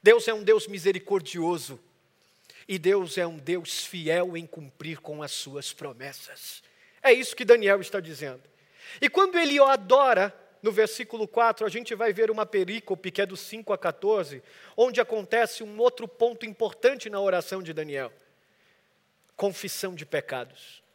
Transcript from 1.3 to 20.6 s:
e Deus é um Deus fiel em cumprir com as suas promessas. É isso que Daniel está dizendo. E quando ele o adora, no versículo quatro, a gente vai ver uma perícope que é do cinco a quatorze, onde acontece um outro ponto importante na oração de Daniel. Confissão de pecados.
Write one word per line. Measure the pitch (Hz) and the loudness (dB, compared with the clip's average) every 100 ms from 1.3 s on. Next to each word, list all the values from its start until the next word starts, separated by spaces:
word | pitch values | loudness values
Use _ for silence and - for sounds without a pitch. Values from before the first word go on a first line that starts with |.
| 175 165 170 131 131 _ _ _ _ _ _ _ - - | -6 -4 -4 -8 -16 _ _ _ _ _ _ _ -20 -10
e | 185 | -2
Deus | 170 202 180 185 | 0 0 0 -4
é | 170 | -4
um | 160 | -6
Deus | 139 180 165 - - | -6 -6 -4 -10 -8
fiel | 175 156 165 180 165 | -8 -2 0 0 -6
em | 165 | -12
cumprir | - 143 _ 151 151 | -16 -18 _ -12 -12
com | - 151 | -12 -12
as | 147 | -10
suas | - 147 139 135 | -10 -10 -12 -12
promessas. | - 151 120 139 135 - - - - _ _ _ _ | -12 -14 -14 -16 -16 -20 -18 -16 -18 _ _ _ _
É | 269 | 4
isso | 247 247 - | 4 4 -8
que | 233 | 6
Daniel | 233 202 196 | 6 8 2
está | 180 202 | 0 -8
dizendo. | 165 147 147 127 _ _ _ _ - - | -8 -12 -12 -12 _ _ _ _ -20 -2
E | 285 | 0
quando | - 381 349 | 4 4 4
ele | 320 285 | 2 6
o | 269 | 6
adora, | 269 185 269 269 208 196 - - _ | 6 6 6 8 4 2 -4 -20 _
no | 208 | -2
versículo | 202 214 - 233 226 214 | 2 0 0 -10 -6 -4
quatro, | 233 233 220 | 2 2 2
a | 220 | -4
gente | 190 233 | -6 -10
vai | 214 226 | -2 -2
ver | 190 220 | 2 0
uma | 220 214 | 0 -2
perícope | 202 185 220 - 185 185 | -2 -2 -6 -6 -6 -6
que | - | -4
é | 196 | -4
do | 185 | -4
cinco | - 220 220 | -14 -14 -6
a | 190 | -4
quatorze, | 175 - 196 214 151 135 - - - - | -4 -2 0 0 -2 -10 -20 -20 -14 0
onde | 247 226 | 2 2
acontece | 233 220 190 226 226 - | 0 -2 0 0 0 -2
um | 214 214 | -14 0
outro | 240 247 226 | 0 0 -14
ponto | - 233 233 | 0 0 0
importante | 220 202 220 - 247 269 220 | -14 -4 -6 2 0 0 -6
na | 202 | -2
oração | 196 180 165 190 | 0 0 -2 -8
de | 170 | -8
Daniel. | 156 156 139 123 _ _ _ _ _ _ _ _ _ _ _ _ - | -10 -8 -8 -8 _ _ _ _ _ _ _ _ _ _ _ _ -4
Confissão | 202 185 196 - 190 | -4 -4 -10 -8 -10
de | 175 151 | -10 -6
pecados. | 151 - 127 120 - | -6 -6 -10 -10 -18